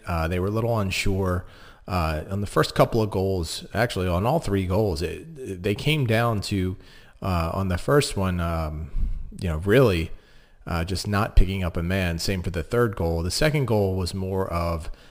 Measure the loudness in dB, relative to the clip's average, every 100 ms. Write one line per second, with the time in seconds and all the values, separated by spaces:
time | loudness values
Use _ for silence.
0 | -4 -2 0 0 0 0 0 0 0 0
1 | 2 2 2 0 -4 -14 -20 -18 -4 0
2 | 0 -2 -4 -4 -2 0 2 4 4 4
3 | 2 0 0 0 -2 -6 -6 -2 0 0
4 | 0 0 2 0 0 0 2 2 2 0
5 | -4 -6 -12 -12 -10 -4 -2 0 0 2
6 | 2 2 2 0 -2 0 -2 -4 -12 -20
7 | -20 -8 -2 0 0 -2 -2 -2 2 4
8 | 4 0 -2 0 -2 -2 -4 -6 -4 0
9 | 0 -2 -6 -6 -4 -2 4 6 6 4
10 | -2 -8 -16 -20 -20 -14 -6 -4 -2 -4
11 | -2 0 4 6 4 4 -2 -2 0 0
12 | 0 -2 -2 -4 -4 -4 -2 0 2 0
13 | -2 0 -2 0 2 2 2 2 2 0
14 | -2 -4 -4 -2 -2 -2 -2 -2 -6 -12
15 | -14